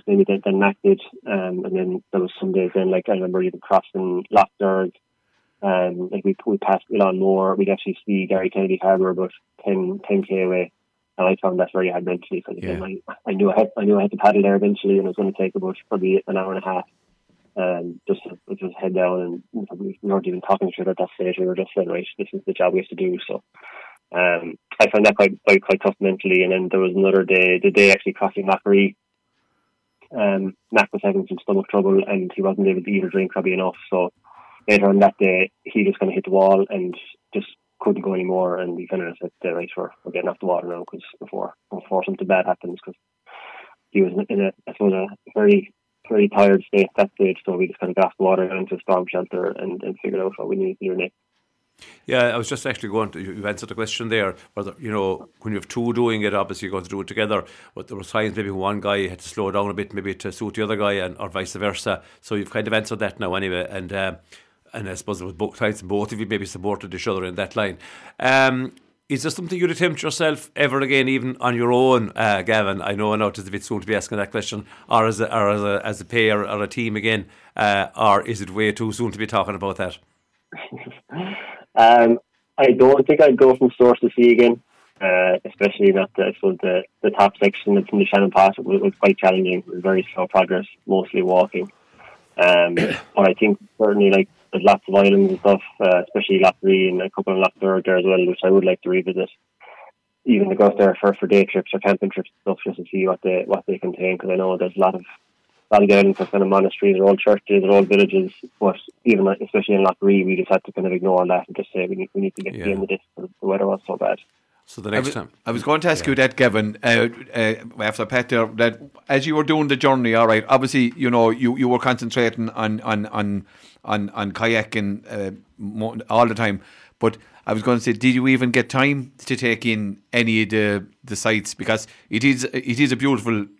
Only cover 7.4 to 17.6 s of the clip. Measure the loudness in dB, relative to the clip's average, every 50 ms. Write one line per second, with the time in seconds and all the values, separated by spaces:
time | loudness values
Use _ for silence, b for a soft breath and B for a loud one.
7.4 | 2 0 0 0 0 0 -2 -4 -4 -8 -10 -8 _ -4 -2 -2 0 -2 -2 -2
8.4 | -2 -2 -2 -2 -2 -2 -2 0 2 2 2 2 2 0 0 -2 -4 -6 -8 _
9.4 | _ _ _ -8 -4 -4 -2 -2 -2 -4 -6 -8 -4 -2 -2 -2 0 -2 -2 -2
10.4 | 0 0 0 -2 -4 -6 _ _ _ _ _ _ _ _ _ -2 0 0 0 0
11.4 | -2 -2 0 0 -2 -2 0 -2 -2 -2 -2 -4 -4 -4 -6 -6 -6 -8 -10 -10
12.4 | -8 -12 -12 -10 -8 -8 -8 -8 -8 -10 -12 -14 -14 -16 -18 -12 _ -6 -2 2
13.4 | 2 2 4 2 0 0 -2 -2 2 2 2 2 2 0 -2 2 2 4 4 4
14.4 | 4 4 4 2 2 0 0 0 0 2 2 2 2 0 -2 -2 -2 -2 -2 -2
15.4 | -4 -2 -2 -4 -6 -6 -8 -10 _ _ -4 -2 0 2 2 0 0 -2 -4 -4
16.4 | -2 -4 -6 -6 -6 -4 -4 -4 -6 -8 _ _ _ _ _ _ _ _ _ _
17.4 | _ _ _ -4